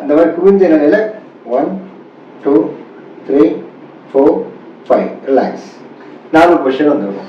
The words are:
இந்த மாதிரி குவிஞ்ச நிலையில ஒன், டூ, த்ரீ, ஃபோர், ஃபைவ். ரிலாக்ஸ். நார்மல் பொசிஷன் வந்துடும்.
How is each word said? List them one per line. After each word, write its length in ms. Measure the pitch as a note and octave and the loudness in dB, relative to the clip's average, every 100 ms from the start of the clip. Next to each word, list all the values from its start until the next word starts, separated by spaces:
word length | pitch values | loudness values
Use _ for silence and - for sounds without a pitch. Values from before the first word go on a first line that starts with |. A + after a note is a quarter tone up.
இந்த 100 | C#3+ D3+ | -2 2
மாதிரி 140 | E3 F3 | 2 2
குவிஞ்ச 260 | F#3+ G3 F3+ | 2 4 4
நிலையில 240 | D#3 D3 G#3 A3 - - - - B2+ | 2 2 0 -2 -8 -20 -20 -6 -4
ஒன், 140 | D#3 F#3+ - - - - - - | -4 -6 -12 -20 -20 -20 -20 -10
டூ, 100 | - D3 - - - - - - - | 0 0 0 -8 -18 -20 -20 -18 -4
த்ரீ, 160 | C#3 - - - - - - - | 2 2 0 -12 -20 -20 -20 -6
ஃபோர், 240 | C3+ D3+ D#3 - - - - - | 0 2 0 -6 -14 -20 -14 -2
ஃபைவ். 200 | G#2+ - - - | -2 -2 -8 -2
ரிலாக்ஸ். 360 | C3+ G2 - - - - - - - - | -2 -2 -8 -16 -20 -20 -20 -20 -20 -2
நார்மல் 280 | D#3+ F3 D#3 | 2 4 2
பொசிஷன் 280 | C3+ C3 D3+ | 0 0 0
வந்துடும். 340 | D3 G2 - | 0 -4 -10